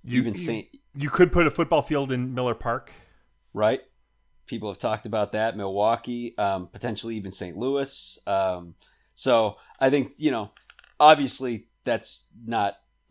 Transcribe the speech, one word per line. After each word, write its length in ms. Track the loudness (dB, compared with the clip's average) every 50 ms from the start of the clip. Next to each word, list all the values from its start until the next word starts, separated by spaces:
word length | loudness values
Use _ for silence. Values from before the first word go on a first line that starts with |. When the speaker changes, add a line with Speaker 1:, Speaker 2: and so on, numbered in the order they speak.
| -10
Speaker 1:
You, 160 | 0 0 0
Speaker 2:
even 140 | 0 0 -4
Speaker 1:
you, 60 | -4
Speaker 2:
Saint 280 | -4 -4 -4 -6 -8 _ -20 -20 _ _ _
Speaker 1:
you 160 | -6 -6 -2
could 220 | 4 4 4 6
put 160 | 6 2 2 2
a 20 |
football 320 | 2 -2 0 2 2 0
field 300 | 2 0 -2 -2 -2 -2
in 200 | -2 -4 -4 -4
Miller 220 | -4 -4 -2 -2 -4
Park. 380 | -4 -4 -6 -6 -6 -8 -16 -20 -20 -20 _ _ _ _ _ _ _ _ _
Speaker 2:
Right. 280 | -2 0 2 2 2 0 -6 _ _ _ _ _ _ _ _ _ _ _ _
People 220 | -10 -8 -6 -6 -8
have 100 | -8 -4
talked 280 | -2 -2 -2 -2 -4
about 260 | -4 -2 -2 -2 -2
that. 240 | -2 -2 -2 -2 -2
Milwaukee, 840 | -4 -6 -4 0 2 2 2 2 0 -4 -8 -8 -6 -8 -8 -4 -2
um, 300 | -2 -2 -2 -4 -6 -12
potentially 480 | -12 -8 -6 -6 -6 -6 -8 -8 -8
even 160 | -8 -8 -10
Saint 240 | -10 -8 -10 -10 -8
Louis. 640 | -6 -4 -2 -2 -2 -4 -6 -8 -12 -12 -12 -14 -12 _
Um, 520 | -2 0 0 0 0 -2 -4 -8 -16 -20 _ _ _ _ _ _ _ _
so 400 | -6 2 4 4 4 4 2 -2 -8 -20 -20 -2 _
I 100 | 2 4
think, 220 | 4 2 0 -4 -8
you 140 | -2 -2 0
know, 220 | 0 0 -6 -8 _ _ _ -20 _ -20 _ _ _ _
obviously 680 | 8 8 8 8 4 -4 -4 -6 -6 -6 -6 -6 -10 _ _ _
that's 440 | _ -2 -2 -2 -4 -10 -14 -16 -18 _ _ -16 -10
not 340 | -4 -2 0 0 0 -2 _ _ _ _ _ _ _